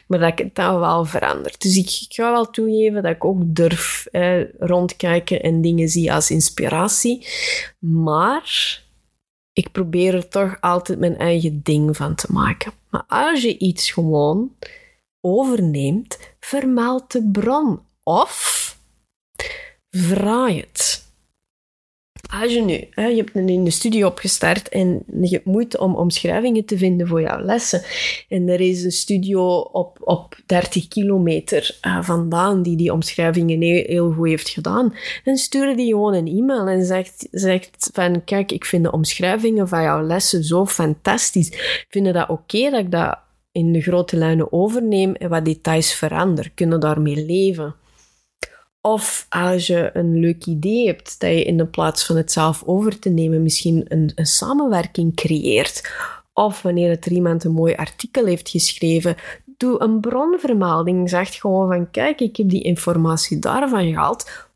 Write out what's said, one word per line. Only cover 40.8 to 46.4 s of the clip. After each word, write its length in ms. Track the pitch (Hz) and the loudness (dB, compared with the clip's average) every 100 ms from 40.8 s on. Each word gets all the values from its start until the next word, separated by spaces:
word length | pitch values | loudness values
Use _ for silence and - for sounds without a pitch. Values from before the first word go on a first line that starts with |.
| 156 151 - 233 - 185 160 - - - - | 0 0 0 0 0 0 0 -2 -6 -6 -4
Vind 180 | 202 190 | -2 0
je 60 | |
dat 160 | 175 - | 0 -2
oké 420 | 160 - 208 277 | -6 -4 0 0
dat 100 | 254 | 0
ik 100 | 180 | 0
dat 280 | 170 170 - _ _ _ | 0 -2 -4 _ _ _
in 200 | 175 165 | 0 2
de 80 | 165 | 2
grote 360 | 165 175 175 170 | 2 0 0 0
lijnen 360 | 160 160 156 | 2 2 2
overneem 600 | 170 208 240 226 196 190 | 2 0 0 0 2 2
en 140 | - 180 | -2 -2
wat 160 | 165 | -2
details 480 | 160 156 165 160 156 | 0 -2 0 2 2
verander? 580 | - 151 156 185 156 | -2 -2 0 0 0